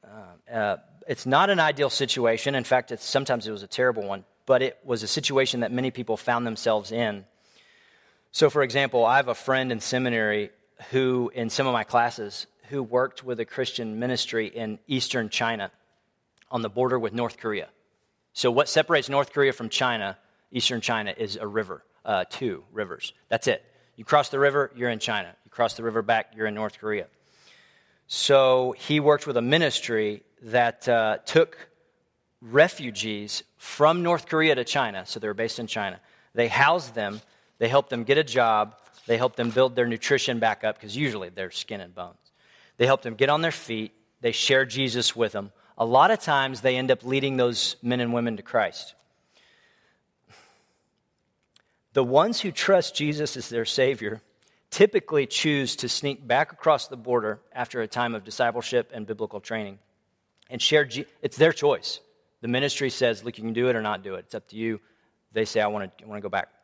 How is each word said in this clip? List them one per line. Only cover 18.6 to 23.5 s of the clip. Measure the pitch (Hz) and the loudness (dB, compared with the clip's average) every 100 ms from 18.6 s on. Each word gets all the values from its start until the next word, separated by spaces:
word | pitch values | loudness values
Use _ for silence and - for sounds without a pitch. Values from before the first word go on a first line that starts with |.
| 147 | 2
separates | 156 156 160 135 | 2 2 0 2
North | 139 139 | -2 0
Korea | - 139 | 2 2
from | 123 113 | 0 -6
China, | - 127 117 98 95 _ _ _ | -2 0 -2 -6 -10 _ _ _
eastern | 127 - 120 | -4 -2 -2
China, | - 113 104 - | -2 -2 -4 -6
is | 107 104 | -8 -6
a | 107 | -4
river, | 104 95 80 _ _ | -4 -4 -10 _ _
uh, | - 101 90 | -2 -2 -2
two | - 127 92 - | -4 -6 -6 -10
rivers. | 107 98 - - _ _ | -8 -8 -8 -12 _ _
That's | 113 | -2
it. | - | 0